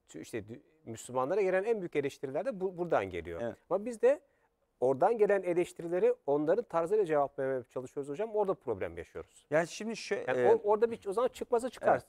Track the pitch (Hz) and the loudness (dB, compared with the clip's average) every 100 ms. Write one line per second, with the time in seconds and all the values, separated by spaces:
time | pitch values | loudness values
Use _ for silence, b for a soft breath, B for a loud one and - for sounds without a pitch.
0 | _ 160 - 117 104 - _ _ - 110 | _ -18 -10 -10 -10 -16 _ _ -16 -14
1 | - 127 131 196 190 185 208 226 175 151 | -6 -2 0 0 2 0 0 -4 -2 -2
2 | 135 - 135 143 233 196 190 170 175 139 | -4 -6 -6 -4 -4 -4 -6 -4 0 0
3 | 98 87 85 85 117 101 _ 185 220 226 | 0 -4 -8 -6 -6 -8 _ -4 -2 2
4 | 247 302 _ _ _ _ _ _ 123 135 | 2 2 _ _ _ _ _ _ 0 4
5 | 185 233 202 202 180 170 170 - 165 180 | 2 4 4 4 2 0 0 -4 -4 0
6 | 233 165 - 147 151 208 - 165 170 214 | 2 0 0 0 2 0 0 -2 2 2
7 | 175 147 139 - 135 131 117 131 127 147 | 2 2 0 -2 -2 -2 -6 -10 -8 -10
8 | 139 143 226 214 196 165 127 98 95 82 | -8 -6 -4 0 0 -2 -4 -4 -4 -8
9 | 80 87 - _ _ 151 170 - 214 202 | -12 -14 -14 _ _ -2 -2 -6 -8 -8
10 | - 196 - 127 170 226 208 208 233 233 | -6 -4 0 4 6 6 4 4 2 0
11 | 202 196 254 - 226 240 247 - - 131 | -4 -2 -2 -4 0 0 0 -2 2 2